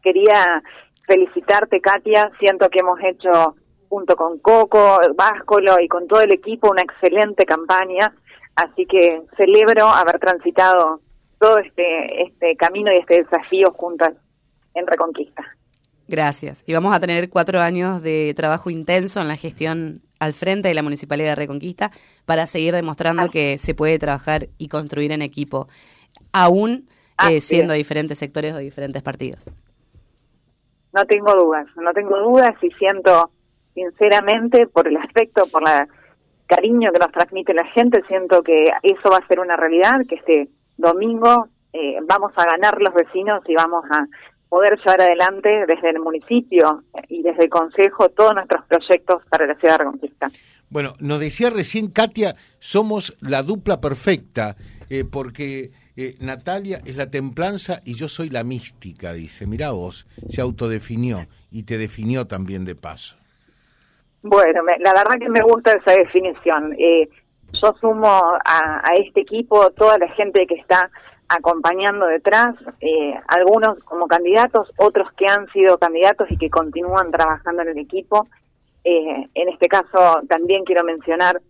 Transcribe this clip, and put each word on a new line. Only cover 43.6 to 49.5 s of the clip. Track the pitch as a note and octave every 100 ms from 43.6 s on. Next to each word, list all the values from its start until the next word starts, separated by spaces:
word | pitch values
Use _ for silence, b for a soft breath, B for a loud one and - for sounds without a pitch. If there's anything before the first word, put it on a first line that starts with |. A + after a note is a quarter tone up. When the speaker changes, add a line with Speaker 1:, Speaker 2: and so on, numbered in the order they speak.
| E3 E3+ -
Speaker 1:
a | D3+ D3 B B B _
poder | F3 G3+ G#3
llevar | G3+ F#3
adelante | F3+ E3+ F3+ G3 G#3 G#3+ F3
desde | E3 E3+
el | D#3+
municipio | D#3+ D#3+ _ A#3+ A#3+ F3+ D#3 D3+ _ - -
y | E3+
desde | E3+ E3
el | E3
Consejo | E3+ E3 - G3 G3 F#3
todos | - G#3+
nuestros | G3+ F#3 E3+ _
proyectos | E3 - F3+ - F3 _
para | D#3+
la | C#3+